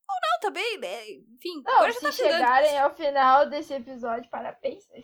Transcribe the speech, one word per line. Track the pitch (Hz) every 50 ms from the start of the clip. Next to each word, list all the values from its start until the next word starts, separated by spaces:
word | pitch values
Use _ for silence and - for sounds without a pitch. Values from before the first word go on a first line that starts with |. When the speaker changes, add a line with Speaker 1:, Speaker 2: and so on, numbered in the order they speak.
| _ - 784 719
Speaker 1:
não | 679 622 679 659
também, | 440 403 277 339 403 480 427 -
né? | 233 175 190 233 427 214
Enfim, | 196 - - _ 226 _ - 349 349 294 247
Speaker 2:
Não, | - 508
Speaker 1:
agora | 480 320 -
já | - -
Speaker 2:
se | -
Speaker 1:
tá | 294
chegando. | 285 294 - -
Speaker 2:
chegarem | - - 254 240 254 269 294 302 294 277
ao | 269 294
final | 294 - 330 285 277 277 262 262 262 277 294 247
desse | 277 294 311 - 277
episódio, | 269 233 254 262 247 233 240 226 240 247 -
parabéns. | - 233 233 - - - - - - 392 - _ - -